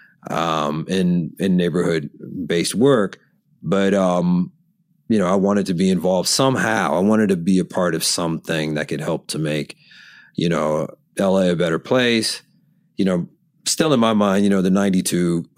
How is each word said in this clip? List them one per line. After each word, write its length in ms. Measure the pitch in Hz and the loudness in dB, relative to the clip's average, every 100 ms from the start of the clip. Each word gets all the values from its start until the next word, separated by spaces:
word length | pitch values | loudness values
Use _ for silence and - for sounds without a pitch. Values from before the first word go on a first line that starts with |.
| - _ - | -20 _ -8
um, 560 | 78 82 78 73 78 78 | -4 -2 -2 -2 -4 -2
in, 440 | 95 90 87 78 - | 0 2 0 -2 -4
in 160 | 95 90 | 0 2
neighborhood-based 1200 | 87 85 87 82 71 - - - - 87 82 98 | 2 0 0 -2 -4 -14 -14 -10 -4 -2 -2 2
work. 420 | 135 127 95 - _ _ _ _ | 2 2 0 -6 _ _ _ _
But, 320 | 78 98 98 | -4 0 2
um, 600 | 98 92 90 87 90 90 _ _ _ _ _ - | 2 2 0 0 0 -2 _ _ _ _ _ -2
you 100 | 110 | 0
know, 80 | 90 | 2
I 80 | |
wanted 320 | 98 98 101 95 | 2 2 0 0
to 80 | |
be 160 | 85 95 | 0 2
involved 380 | 90 87 92 87 | 2 2 0 0
somehow. 640 | - 135 123 110 110 82 | 2 2 2 0 0 0
I 60 | 80 | 2
wanted 280 | 101 110 104 | 2 2 2
to 60 | 92 | 0
be 220 | 85 92 | 0 0
a 60 | |
part 300 | 85 - 90 80 | 0 -2 -2 -2
of 80 | |
something 680 | - - 85 80 - 82 78 | -4 -2 -4 -4 -4 -4 -2
that 120 | 76 76 | -4 -6
could 120 | 78 | -6
help 260 | 78 80 - | -4 -6 -6
to 100 | 78 | -6
make, 380 | 78 76 73 - _ - - - - - | -4 -4 -6 -12 _ -20 -20 -20 -12 -4
you 120 | 87 | -2
know, 380 | 80 78 78 78 - _ - | 0 0 -2 -4 -10 _ -2
L 200 | 98 95 | 0 2
A 120 | 90 | 2
a 60 | 85 | 0
better 240 | 85 80 | 0 -2
place. 640 | - 127 120 113 107 - _ _ _ _ _ - | 0 0 2 0 -2 -8 _ _ _ _ _ -4
You 80 | |
know, 240 | 95 90 85 _ _ _ - | 0 0 -4 _ _ _ -6
still 260 | - 160 | 0 2
in 60 | 131 | 2
my 140 | 113 | 2
mind, 320 | 107 104 95 | 2 2 2
you 60 | 101 | 2
know, 120 | 98 | 2
the 80 | 92 | 2
ninety-two 720 | 95 101 92 90 87 87 85 85 | 2 2 0 0 0 0 0 -4